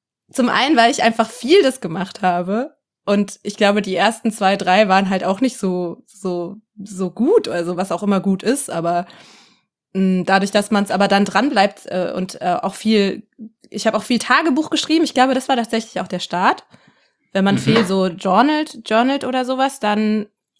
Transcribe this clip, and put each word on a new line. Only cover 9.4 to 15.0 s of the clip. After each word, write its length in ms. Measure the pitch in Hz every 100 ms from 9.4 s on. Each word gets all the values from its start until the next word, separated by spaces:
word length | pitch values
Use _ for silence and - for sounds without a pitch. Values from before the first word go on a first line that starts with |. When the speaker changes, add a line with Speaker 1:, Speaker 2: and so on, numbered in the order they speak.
| _ _ _ _ _
Speaker 1:
mh, 300 | 190 190 185 175
dadurch, 240 | 190 196
dass 200 | 208 202
man's 200 | 208 202
aber 180 | 190 202
dann 160 | 196
dran 240 | 196 196 277
bleibt, 380 | 233 208 - -
äh, 260 | 185 175
und, 280 | - 185 -
äh, 160 | 180 180
auch 140 | 190
viel, 520 | - 220 214 196 - - - 226 - -
ich 160 | 208 226
hab 80 |
auch 80 | 214
viel 160 | - 240
Tagebuch 500 | - 269 330 269 311
geschrieben. 360 | 302 - 320